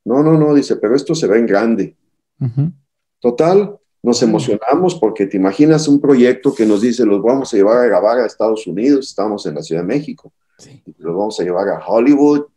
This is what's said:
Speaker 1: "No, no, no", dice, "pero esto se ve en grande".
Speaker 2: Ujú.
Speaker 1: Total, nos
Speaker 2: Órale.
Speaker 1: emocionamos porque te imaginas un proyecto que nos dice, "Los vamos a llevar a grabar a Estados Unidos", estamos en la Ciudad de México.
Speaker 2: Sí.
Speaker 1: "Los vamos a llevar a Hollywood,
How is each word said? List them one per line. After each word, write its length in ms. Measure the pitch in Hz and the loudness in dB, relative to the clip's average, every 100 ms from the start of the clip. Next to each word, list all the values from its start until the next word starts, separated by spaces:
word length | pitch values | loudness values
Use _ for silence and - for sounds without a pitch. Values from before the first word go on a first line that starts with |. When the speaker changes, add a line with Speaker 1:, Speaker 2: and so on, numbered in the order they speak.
| - | -4
Speaker 1:
"No, 180 | 127 | 0
no, 140 | 156 160 | 2 2
no", 160 | 151 | 2
dice, 240 | 147 - - | 2 0 -2
"pero 180 | 107 135 | 0 -2
esto 180 | - | -2
se 140 | 160 120 | -4 0
ve 120 | 113 | 0
en 60 | 117 | 2
grande". 480 | 98 113 110 87 - _ _ _ - | 0 0 -2 -4 -10 _ _ _ -8
Speaker 2:
Ujú. 320 | 135 123 151 - _ _ _ _ | -6 -4 -6 -6 _ _ _ _
Speaker 1:
Total, 580 | 120 120 160 190 202 - _ _ | -2 2 2 2 0 -6 _ _
nos 200 | 117 120 | -2 0
Speaker 2:
Órale. 100 | 120 | 2
Speaker 1:
emocionamos 640 | 110 123 104 120 147 180 - | 0 -2 -4 0 0 0 0
porque 320 | 110 - 98 | -2 -2 -4
te 100 | 98 | -2
imaginas 500 | 95 - 151 156 151 | -2 2 2 2 2
un 120 | 143 | 2
proyecto 520 | 143 131 123 131 143 - | 4 4 4 2 -2 0
que 100 | 110 | 2
nos 160 | 101 | 2
dice, 240 | 123 117 113 | 0 0 0
"Los 160 | 101 | 0
vamos 320 | 107 135 131 | 0 0 0
a 40 | 110 | 0
llevar 200 | 98 120 | 2 2
a 80 | 123 | 2
grabar 340 | 92 104 120 | 2 2 0
a 60 | 110 | -2
Estados 400 | - 110 110 - | -2 -2 -2 -6
Unidos", 400 | 85 127 143 - | -4 0 0 -2
estamos 360 | - 104 104 92 | -6 -6 -6 -8
en 100 | 76 | -10
la 60 | |
Ciudad 200 | 80 82 | -6 -6
de 60 | 87 | -4
México. 460 | 139 147 - - _ _ _ | -6 -6 -14 -20 _ _ _
Speaker 2:
Sí. 240 | - - - - | -20 -20 -20 -14
Speaker 1:
"Los 180 | 80 85 | -8 -6
vamos 240 | 104 - | -6 -6
a 40 | |
llevar 240 | 87 90 101 | -6 -4 -4
a 160 | 80 - | -6 -2
Hollywood, 600 | 107 127 143 147 147 147 | 0 4 4 4 2 -4